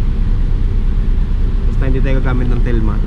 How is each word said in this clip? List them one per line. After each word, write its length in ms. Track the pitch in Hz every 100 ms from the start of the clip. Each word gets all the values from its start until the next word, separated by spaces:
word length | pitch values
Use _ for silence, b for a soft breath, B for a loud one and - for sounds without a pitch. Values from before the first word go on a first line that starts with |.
| - - - - - - - - - - - - - - - - -
Basta 240 | - 135
hindi 100 | 120 131
tayo 160 | -
gagamit 260 | - 123 123
ng 80 | 123
Telma. 320 | 120 113 110 107